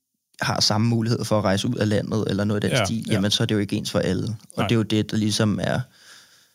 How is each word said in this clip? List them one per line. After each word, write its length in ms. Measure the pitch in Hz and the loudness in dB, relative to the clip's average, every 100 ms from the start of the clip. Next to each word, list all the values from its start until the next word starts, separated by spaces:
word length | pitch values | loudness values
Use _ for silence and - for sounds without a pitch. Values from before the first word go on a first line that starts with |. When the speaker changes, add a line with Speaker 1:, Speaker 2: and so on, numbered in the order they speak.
| _ _ _ - | _ _ _ -8
Speaker 1:
har 180 | - - | -4 0
samme 260 | - 104 117 | 2 2 2
mulighed 380 | 117 113 123 110 | 2 0 -2 0
for 120 | 107 | 0
at 60 | |
rejse 240 | 95 98 - | 2 0 0
ud 80 | - | 0
af 140 | 104 | 2
landet, 360 | 104 - 107 - | 0 0 -2 -2
eller 140 | 98 | 0
noget 200 | 104 104 | 0 0
af 60 | - | 0
den 80 | 131 | 0
Speaker 2:
Ja, 60 | 98 | 0
Speaker 1:
stil, 180 | 76 - | -2 -2
Speaker 2:
ja. 60 | |
Speaker 1:
jamen, 180 | 104 101 | 0 2
så 120 | - | 0
er 40 | 113 | 0
det 80 | 107 | 0
jo 40 | |
ikke 160 | 104 104 | 0 -4
ens 160 | - | -2
for 80 | - | -2
alle. 280 | - 92 107 | 0 -2 -4
Og 80 | 113 - - | -8 -10 -4
Speaker 2:
Nej. 100 | 101 | 0
Speaker 1:
det 80 | 117 | 2
er 20 | |
jo 60 | |
det, 280 | 101 107 104 | 2 0 0
der 60 | 110 | 0
ligesom 420 | 107 104 110 95 | 0 2 2 0
er 160 | 85 - 127 _ - - - _ _ | -2 -2 -4 _ -20 -20 -20 _ _